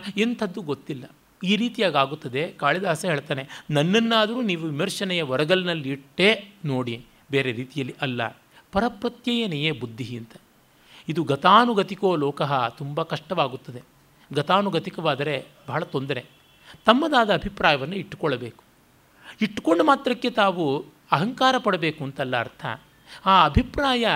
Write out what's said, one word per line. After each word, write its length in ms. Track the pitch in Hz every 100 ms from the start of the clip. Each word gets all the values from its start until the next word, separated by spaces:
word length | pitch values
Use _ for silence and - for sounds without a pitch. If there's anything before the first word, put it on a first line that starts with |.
| 202 190
ಎಂಥದ್ದು 440 | 233 233 208 202
ಗೊತ್ತಿಲ್ಲ. 440 | 156 135 - 139 135 _ _ _
ಈ 120 | 185 208
ರೀತಿಯಾಗಿ 400 | 233 233 196 143
ಆಗುತ್ತದೆ. 560 | 135 151 139 127 170
ಕಾಳಿದಾಸ 540 | - 143 170 190 156 185
ಹೇಳ್ತಾನೆ, 440 | 147 - 135 135 - -
"ನನ್ನನ್ನಾದರೂ 680 | 147 160 214 226 226 214 233
ನೀವು 260 | 226 170 160
ವಿಮರ್ಶನೆಯ 560 | 139 185 - 196 180
ಹೊರಗಲ್ನಲ್ಲಿ 680 | 147 127 156 185 175 165 131
ಇಟ್ಟೇ 600 | 139 - - 190 220 - - 151
ನೋಡಿ, 400 | 131 120 117 - _ -
ಬೇರೆ 200 | 135 127
ರೀತಿಯಲ್ಲಿ 440 | 117 131 139 127 -
ಅಲ್ಲ. 260 | 139 120 113 - _ - _
ಪರಪ್ರತ್ಯಯನೆಯೇ 1000 | 196 233 240 233 - - 240 220 147 156
ಬುದ್ಧಿ" 460 | 135 120 110 113 120
ಅಂತ. 140 | 113 - _ _ _ _ _ - -
ಇದು 140 | 160
ಗತಾನುಗತಿಕೋ 920 | 135 139 180 208 240 202 190 196 196 170
ಲೋಕಃ, 540 | 143 143 147 139 120
ತುಂಬ 340 | - 143 147
ಕಷ್ಟವಾಗುತ್ತದೆ. 760 | 160 156 - 180 139 127 - 123 - _ _ _ -
ಗತಾನುಗತಿಕವಾದರೆ 1120 | 143 147 185 202 165 175 - 160 135 147 139 - - -
ಬಹಳ 160 | 139
ತೊಂದರೆ. 420 | 170 143 135 123 - _ _ _ - - -
ತಮ್ಮದಾದ 480 | 240 320 277 214
ಅಭಿಪ್ರಾಯವನ್ನು 600 | 175 - - 175 143 139 196
ಇಟ್ಟುಕೊಳ್ಳಬೇಕು. 680 | - - 160 123 120 - _ _ _ _ _ _ - -
ಇಟ್ಟುಕೊಂಡು 420 | 214 - - 339
ಮಾತ್ರಕ್ಕೆ 460 | 311 269 269 240 240
ತಾವು 560 | 226 196 180 151 143 - - -
ಅಹಂಕಾರ 440 | 143 202 254 262 262
ಪಡಬೇಕು 460 | 226 185 160 156
ಅಂತಲ್ಲ 360 | 139 135 131 123
ಅರ್ಥ. 260 | 113 - 131 113 _ _ - - 185
ಆ 200 | 190 156
ಅಭಿಪ್ರಾಯ 640 | 143 254 - 277 247 220